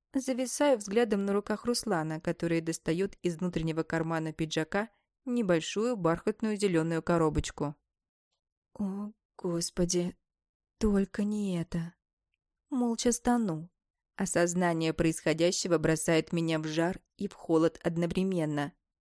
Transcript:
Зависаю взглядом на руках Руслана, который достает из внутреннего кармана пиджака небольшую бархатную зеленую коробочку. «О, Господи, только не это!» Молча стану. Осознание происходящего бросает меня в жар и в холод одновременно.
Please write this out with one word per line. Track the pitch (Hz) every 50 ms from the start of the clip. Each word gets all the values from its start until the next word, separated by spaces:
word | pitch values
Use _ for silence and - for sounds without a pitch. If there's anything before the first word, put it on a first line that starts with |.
| _ _ -
Зависаю | 269 247 - 254 240 262 240 - - 294 294 262 214
взглядом | 208 196 196 233 247 214 208 196 196
на | 202
руках | 196 208 202 - 214 208 -
Руслана, | 233 240 - - 214 190 160 156 156 156 160
который | - 170 165 - 170 170 165 165
достает | 165 165 160 - - 165 165 175 196 202 - -
из | - 175 165 156
внутреннего | 185 180 - 170 160 160 156 160 160
кармана | - 165 160 160 165 165 160 160 160 156
пиджака | - 165 156 - 160 160 - - 196 226 - _ _ _ _ _ _ _
небольшую | 262 240 240 226 180 175 160 156 - - 202 220 247 247
бархатную | 202 170 160 165 165 - 214 214 - 226 214 214 190
зеленую | 208 196 175 160 160 165 165 160
коробочку. | 160 - 175 165 160 156 147 151 147 - - - 147 143 147 - _ _ _ _ _ _ _ _ _ _ _ _ _ _ _ _ _ _ -
«О, | - 202 190 190 202 208 208 - _ _ _ _ -
Господи, | - 180 170 170 170 - - - 175 170 175 175 175 180 - _ _ _ _ _ _ _ _ _ _ _ _ _
только | 226 214 202 196 196 - - - 202
не | 208 214 208 202 196 180 170
это!» | 165 - - 170 165 170 - _ _ _ _ _ _ _ _ _ _ _ _ _ _ _
Молча | 285 247 247 233 226 - - 247 233
стану. | - - 240 240 240 226 196 160 156 165 - _ _ _ _ _ _ _ _ _ -
Осознание | 196 - - 165 175 175 170 180 180 175 165 160 160 160 151
происходящего | - 160 160 160 - - 160 156 160 170 180 180 - - 185 170 160
бросает | 160 160 160 156 - - 165 160 156 - -
меня | 170 165 160 160 156
в | 156 156
жар | 156 165 165 175 180 - - _ _
и | - 202 196
в | -
холод | - - - 160 160 165 165 - -
одновременно. | - 175 165 170 170 170 - 185 185 190 190 175 156 151 147 143 143 - - _ _ _ _ _